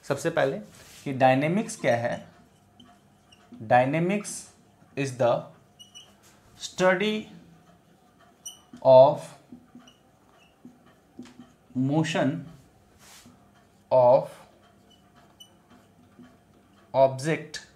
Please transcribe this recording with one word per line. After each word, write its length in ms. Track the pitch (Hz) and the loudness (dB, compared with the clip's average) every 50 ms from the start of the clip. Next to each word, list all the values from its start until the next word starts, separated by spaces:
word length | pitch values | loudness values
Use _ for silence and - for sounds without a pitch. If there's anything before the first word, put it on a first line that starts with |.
| _ | _
सबसे 260 | - 147 - - 165 | -8 -8 -6 -4 -4
पहले 280 | 165 156 135 135 - 208 - - - - - - - - - | -2 -2 -2 -2 -4 -8 -12 -18 -20 -20 -20 -20 -20 -14 -12
कि 100 | 147 135 | -10 -2
डायनेमिक्स 600 | 123 131 131 131 135 147 156 180 214 226 - - | 2 2 2 2 2 0 -2 -2 -4 -4 -6 -10
क्या 200 | - - 135 120 | -4 -2 -2 -2
है। 280 | 117 117 123 - 175 - - _ - - _ _ _ _ _ _ - - - - _ _ _ _ _ _ _ - _ _ _ - | -2 -4 -6 -8 -8 -12 -20 _ -20 -20 _ _ _ _ _ _ -20 -20 -20 -20 _ _ _ _ _ _ _ -20 _ _ _ -20
डायनेमिक्स 880 | 120 113 107 123 123 127 135 151 160 170 180 202 208 208 - - - - - - _ _ _ _ _ - _ - | -20 -2 2 2 2 2 2 -2 -2 -2 -2 -4 -6 -8 -10 -16 -16 -18 -20 -20 _ _ _ _ _ -20 _ -8
is 180 | 135 139 131 123 | -8 -8 -8 -4
the 160 | - 127 - - - - - - - _ _ _ _ - - _ - - - - _ _ - - - _ - - - | -2 0 0 0 -2 -6 -14 -20 -20 _ _ _ _ -20 -20 _ -20 -20 -20 -20 _ _ -20 -20 -20 _ -20 -20 -18
study 560 | - - - - 185 185 185 180 202 214 214 214 214 - - - - - - - _ - - _ _ _ _ _ _ _ _ _ - - _ _ _ - - - _ _ - - - | -18 -16 -6 0 0 0 2 0 -2 -4 -4 -6 -10 -14 -20 -20 -20 -20 -20 -20 _ -20 -20 _ _ _ _ _ _ _ _ _ -20 -20 _ _ _ -20 -20 -20 _ _ -20 -2 4
of 420 | 131 131 127 135 147 151 - - - - - _ _ - - - _ _ - - - _ _ _ _ _ _ _ _ _ _ _ _ _ _ _ - - _ _ - _ _ _ _ _ - - - - - - _ _ _ _ _ - 127 131 | 8 8 10 8 8 4 -2 -10 -16 -20 -20 _ _ -20 -20 -20 _ _ -20 -20 -20 _ _ _ _ _ _ _ _ _ _ _ _ _ _ _ -20 -20 _ _ -20 _ _ _ _ _ -20 -20 -20 -20 -20 -20 _ _ _ _ _ -6 -4 -2
motion 500 | 135 143 160 160 - - 190 151 131 - - - - - - - _ _ _ _ _ _ _ - - - - - - - _ _ _ _ _ _ _ _ _ _ _ | 0 0 -2 -2 -2 -2 -2 -2 -2 -4 -6 -12 -16 -20 -20 -20 _ _ _ _ _ _ _ -20 -20 -20 -20 -20 -20 -20 _ _ _ _ _ _ _ _ _ _ _
of 460 | 123 127 123 123 131 147 - - - - - - _ _ _ _ _ _ _ _ - _ _ _ _ - - _ _ _ - _ _ _ _ _ - - _ _ _ _ _ _ _ - - - - _ _ _ _ _ _ _ _ - - _ - | 2 4 6 6 4 4 2 -4 -16 -20 -20 -20 _ _ _ _ _ _ _ _ -20 _ _ _ _ -20 -20 _ _ _ -20 _ _ _ _ _ -20 -20 _ _ _ _ _ _ _ -20 -20 -20 -20 _ _ _ _ _ _ _ _ -20 -20 _ 2
object 640 | 131 135 131 131 127 135 160 156 - - - - - - - _ | 2 4 4 2 -4 -4 -4 -4 -4 -6 -14 -18 -18 -20 -20 _